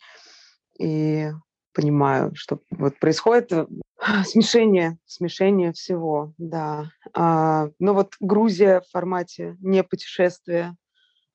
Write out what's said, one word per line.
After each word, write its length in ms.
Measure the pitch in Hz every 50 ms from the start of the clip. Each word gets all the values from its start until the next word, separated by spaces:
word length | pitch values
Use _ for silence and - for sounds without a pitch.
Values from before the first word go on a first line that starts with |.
| _ - - - - - - - - _ _ _ _ _ _ -
и 500 | - 160 156 156 156 156 151 156 156 151 156 156 _ _ _ _ _ _ -
понимаю, 600 | - 151 147 147 143 143 135 135 131 - - 151
что 260 | - - - - - _ -
вот 280 | - - 143 139 139 -
происходит, 520 | - 156 156 - - 226 233 240 240 - 185
э, 140 | 160 151 - - - - _ _ -
<sighs> 260 | - - 214 202 185
смешение, 720 | - - 226 220 - - 233 226 220 196 180 170 165 165 - _
смешение 680 | _ - - 180 170 - - 190 196 202 190 175 170 160
всего, 600 | - - - 185 170 165 160 151 147 151 156 156
да. 540 | - 170 160 165 160 156 151 151 147 151 160 _ _ _ - -
А, 560 | - 170 165 165 160 160 160 156 156 151 147 - -
но 140 | 180 202 202
вот 220 | 196 196 196 - -
Грузия 640 | 208 185 208 208 226 226 185 170 208 196 185 180
в 80 | 180 _
формате 680 | - 180 175 185 185 180 175 - - - 170 170 175 185
«не 220 | 190 190 190 185 180
путешествия». 920 | - - - - - - - 180 180 180 - _ 180 175 170 170 175 175 _ _ _ _ _ _ _ _ _ _ _